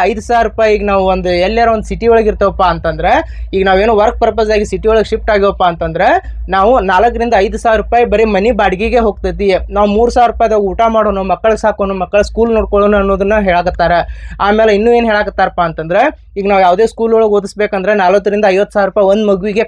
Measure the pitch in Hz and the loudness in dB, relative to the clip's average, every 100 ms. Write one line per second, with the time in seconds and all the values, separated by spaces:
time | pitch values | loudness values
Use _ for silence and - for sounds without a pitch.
0 | 196 220 220 233 220 226 220 208 202 196 | 0 -2 -2 0 0 0 0 0 0 0
1 | 190 185 180 175 190 226 233 220 - 190 | 0 0 -2 0 0 0 0 0 -4 -2
2 | 233 226 214 - 196 180 180 170 165 156 | 2 2 2 0 0 0 0 0 -4 -2
3 | 175 277 320 - - 196 190 190 220 208 | 0 0 -2 -8 -6 -2 2 2 2 2
4 | 220 - 226 214 214 214 208 180 214 220 | 0 0 -2 0 0 -2 -2 -2 0 0
5 | 202 220 - 208 196 190 180 170 165 165 | 0 -4 -2 0 0 0 -2 -2 -4 -2
6 | 220 359 - - - 190 202 254 190 185 | 0 0 -2 -10 -4 0 2 2 2 2
7 | 240 226 233 208 190 214 233 214 196 240 | 0 0 0 0 0 -2 0 0 0 0
8 | 220 208 220 190 220 220 196 185 226 240 | 2 2 0 0 0 0 0 -2 -2 0
9 | 220 196 190 175 202 175 - 202 208 208 | 0 -2 -6 -2 0 0 -2 0 0 2
10 | 240 247 233 - 226 214 196 180 226 226 | 0 2 2 2 0 0 0 0 0 2
11 | 214 196 190 175 220 214 214 196 196 190 | 0 -2 -4 -2 0 0 -2 -2 -4 -4
12 | 180 208 - 214 233 220 190 208 208 208 | -2 -2 -2 -2 0 0 0 0 2 2
13 | 196 190 196 214 196 175 180 - 170 170 | 0 -2 0 0 0 0 0 -2 0 0
14 | 170 - - - 202 214 220 202 226 240 | -2 -10 -14 -4 0 2 2 2 2 2
15 | 233 208 202 190 185 180 170 160 160 196 | 2 0 -2 -2 -2 -2 -4 -4 -2 0
16 | 285 - - 196 196 196 180 185 226 - | 0 -4 -12 -6 0 2 4 2 0 0
17 | 226 226 214 202 196 202 208 196 185 208 | 0 2 2 0 -2 -4 -4 -2 0 2
18 | 180 202 196 208 208 185 208 208 196 214 | 2 2 0 0 2 2 0 0 0 2
19 | 190 208 208 190 214 202 | 2 2 0 0 -2 -2